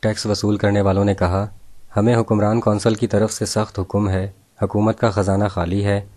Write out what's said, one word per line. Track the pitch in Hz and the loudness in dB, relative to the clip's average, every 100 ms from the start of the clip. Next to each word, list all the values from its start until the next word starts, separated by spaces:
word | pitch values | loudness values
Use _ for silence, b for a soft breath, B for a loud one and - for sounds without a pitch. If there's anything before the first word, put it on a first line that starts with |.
टैक्स | 110 107 107 | -2 -4 -2
वसूल | 104 104 104 | -2 0 0
करने | 101 101 | 2 2
वालों | 98 95 | 2 2
ने | 101 | 2
कहा, | 98 90 95 104 - - - - | 2 0 0 -4 -10 -20 -20 -6
"हमें | - 107 | 0 2
हुक्मरान | 120 110 110 104 113 | 2 2 2 2 2
कौंसल | 110 104 117 | 2 2 0
की | 107 113 | 0 0
तरफ | 107 107 | 0 0
से | - 107 | -2 -4
सख्त | - 107 - | -2 -4 -4
हुक्म | 92 101 104 | -4 0 0
है, | 95 98 - _ _ | 0 -4 -10 _ _
हुकूमत | 101 104 107 110 | -2 0 0 2
का | 117 | 0
ख़जाना | 101 95 98 104 | 2 0 2 0
खाली | 92 87 95 | -2 -2 0
है | 101 101 98 | 0 -2 -4